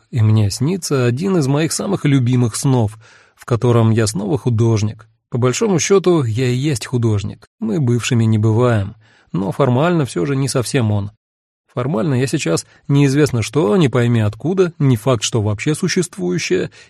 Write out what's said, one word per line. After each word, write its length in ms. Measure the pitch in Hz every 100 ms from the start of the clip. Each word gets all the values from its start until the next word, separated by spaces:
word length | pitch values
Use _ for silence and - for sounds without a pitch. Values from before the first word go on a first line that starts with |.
| _
и 120 | 127
мне 280 | 107 110 101
снится 560 | - 139 190 - 139 120
один 320 | 123 190 185
из 100 | 131
моих 240 | 143 165
самых 340 | - 208 180 147
любимых 500 | 139 120 127 120 -
снов, 420 | 139 127 104 - - - _ _
в 100 | -
котором 460 | 117 123 117 113
я 160 | 110 107
снова 300 | 180 208 151
художник. 680 | 127 113 117 110 107 - - _ _
По 100 | 123
большому 400 | 123 123 226 175
счету, 440 | - 196 180 170
я 240 | 120 107 127
и 80 | 127
есть 300 | 147 131 -
художник. 640 | 123 113 104 101 - _ -
Мы 200 | 220 185
бывшими 440 | 123 120 - 120 113
не 120 | 110
бываем, 580 | 110 110 123 110 98 - _ _ _
но 180 | 165 196
формально 540 | - 135 123 165 170 131
все 200 | 175 151
же 100 | 135
не 120 | 135
совсем 440 | 135 117 139 110
он. 200 | 104 104 _ _ _ _ _ _
Формально 400 | - 127 196 180
я 140 | 127 131
сейчас 380 | 156 170 160 - _ -
неизвестно 540 | 143 143 139 147 120
что, 340 | 101 143 190 202
не 140 | 143
пойми 320 | 123 120 117
откуда, 500 | 107 104 147 190 175 -
не 160 | 139 120
факт, 280 | 139 120
что 180 | - 120
вообще 340 | 104 101 151 151
существующее 960 | 180 190 170 - 180 175 - 180 180 - -